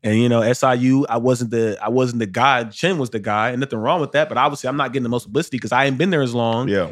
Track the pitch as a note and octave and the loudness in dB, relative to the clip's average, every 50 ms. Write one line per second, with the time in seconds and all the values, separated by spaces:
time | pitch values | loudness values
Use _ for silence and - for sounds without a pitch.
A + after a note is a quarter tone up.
0 | - A2 G#2+ A2+ A#2+ A#2+ A#2+ A#2 A2 A2+ B2+ - - C3 B2+ B2 B2 B2+ C3 C3+ | 0 0 2 2 4 4 4 4 4 2 2 2 2 2 2 2 2 2 2 2
1 | C#3 - A#2 A#2+ A#2 B2+ B2+ A#2 B2 A2+ A#2 A#2 A2+ A2 G2+ - G#2 G#2+ A#2+ B2+ | 2 0 -2 0 2 0 0 0 -2 -4 -2 -2 -2 -2 -2 -4 -4 0 2 2
2 | B2+ B2 A#2+ A#2+ A2+ G2 F#2 A#2 A#2+ C#3 C3+ B2 A#2 A2 G#2 - - F3 F#3+ D#3+ | 2 2 0 -2 -4 -2 0 2 4 4 4 2 0 -4 -8 -2 -2 -2 0 0
3 | C3 A#2 - A2 G2 A2+ G#2 G#2+ G#2+ A#2+ B2 B2 C3+ C3+ - A2+ G#2+ B2+ E3+ F3+ | -4 -4 -6 -6 -4 -2 0 0 0 0 0 -2 -4 -4 -4 -4 -2 0 0 0
4 | D3 C3+ - C#3+ D#3 D3+ A2+ A#2 C3 D3 C#3+ - - B2+ C3+ D3 C#3 B2+ A#2+ C#3 | -2 -2 0 0 0 0 0 2 2 2 0 -2 -6 -6 -2 -2 -4 -2 -2 -4
5 | B2 A#2 A#2+ A#2+ - - G#2 C#3 E3+ - - B2 - A2 B2 B2 C#3 C#3 C3+ B2+ | -2 -2 -2 -4 -4 -2 -4 -4 -4 -2 -6 -8 -4 0 0 2 2 2 2 0
6 | D#3+ G3 F#3 D3+ C#3 B2 A#2 A#2+ A#2 A#2 A2+ A#2 B2+ C#3 G2+ G2 F2 D#2+ | 0 0 2 0 0 0 0 0 0 0 0 0 0 0 0 0 0 -2